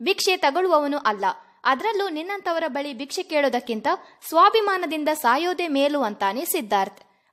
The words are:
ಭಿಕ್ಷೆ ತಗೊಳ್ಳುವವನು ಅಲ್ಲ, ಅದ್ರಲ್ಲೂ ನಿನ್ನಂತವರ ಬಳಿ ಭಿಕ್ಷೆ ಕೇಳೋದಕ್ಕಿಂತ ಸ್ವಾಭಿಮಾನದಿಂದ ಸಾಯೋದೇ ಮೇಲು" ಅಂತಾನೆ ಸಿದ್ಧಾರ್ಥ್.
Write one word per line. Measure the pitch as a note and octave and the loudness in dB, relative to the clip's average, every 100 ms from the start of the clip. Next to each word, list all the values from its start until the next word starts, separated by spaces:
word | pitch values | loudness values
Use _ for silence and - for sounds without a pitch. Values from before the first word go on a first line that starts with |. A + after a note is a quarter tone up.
ಭಿಕ್ಷೆ | B3+ G4 G4+ F#4 | -2 0 0 2
ತಗೊಳ್ಳುವವನು | D4+ D4 F#4 D#4 C#4+ C#4+ | 2 2 2 2 2 -2
ಅಲ್ಲ, | A3 G#3 F#3+ - - _ | -2 0 -2 -4 -12 _
ಅದ್ರಲ್ಲೂ | A#3+ C4 G4+ G#4 G4 | -2 0 0 -2 -2
ನಿನ್ನಂತವರ | D4+ F4 G4+ F#4 E4 D#4+ | -4 -6 -6 -4 -2 -2
ಬಳಿ | C4+ D4 | -4 -8
ಭಿಕ್ಷೆ | A#3+ C#4 - | -8 -10 -8
ಕೇಳೋದಕ್ಕಿಂತ | F4+ D4+ C#4 A#3+ B3 A3 C4+ F4+ - _ - | -2 0 2 0 -4 -4 -2 -4 -6 _ -2
ಸ್ವಾಭಿಮಾನದಿಂದ | D#4+ G4 A4+ G#4 F#4 E4+ D#4 D4+ | 4 6 6 2 0 -2 -2 -2
ಸಾಯೋದೇ | D#4 A#3+ C4 F4 F4+ F4 | 0 2 2 0 -2 -2
ಮೇಲು" | C#4 C#4+ D4 | 0 2 0
ಅಂತಾನೆ | A3+ G#3 G3 A3 | -2 -2 -2 -2
ಸಿದ್ಧಾರ್ಥ್. | E4 E4+ G#3+ G3+ G3 - _ _ _ | -4 -4 0 0 0 -6 _ _ _